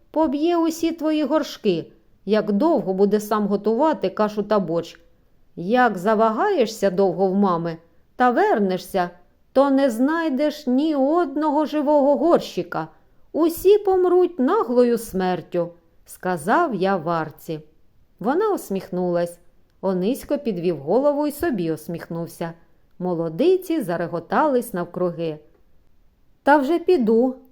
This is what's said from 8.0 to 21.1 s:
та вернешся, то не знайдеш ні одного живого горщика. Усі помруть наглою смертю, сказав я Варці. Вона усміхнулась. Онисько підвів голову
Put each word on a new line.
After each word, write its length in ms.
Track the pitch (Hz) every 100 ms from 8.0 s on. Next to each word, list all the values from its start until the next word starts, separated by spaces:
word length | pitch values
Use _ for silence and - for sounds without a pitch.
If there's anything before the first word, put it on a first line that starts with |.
| _ -
та 140 | 247
вернешся, 800 | 247 415 302 196 185 - 190 175 175 _ _ _
то 160 | - 277
не 200 | 269 277
знайдеш 760 | 220 262 330 320 262 302 294 -
ні 280 | 254 311 294
одного 680 | 262 330 330 277 311 285 302
живого 520 | 302 285 302 277 277
горщика. 680 | 302 294 - - 170 160 160 - _ _ -
Усі 460 | - 320 339 370 415
помруть 640 | 403 381 359 359 359 -
наглою 580 | 254 392 381 247 247 233
смертю, 760 | 226 185 185 180 - 175 170 - _ _ -
сказав 680 | - 180 180 147 285 339 202
я 220 | 185 196
Варці. 640 | 151 170 156 - - 156 156 _ _ _ _ -
Вона 340 | 190 302 427
усміхнулась. 880 | 359 - 196 - 180 180 175 170 175 - _ _ _
Онисько 560 | 190 185 185 269 - 285
підвів 400 | 262 180 170 156
голову 500 | 139 220 285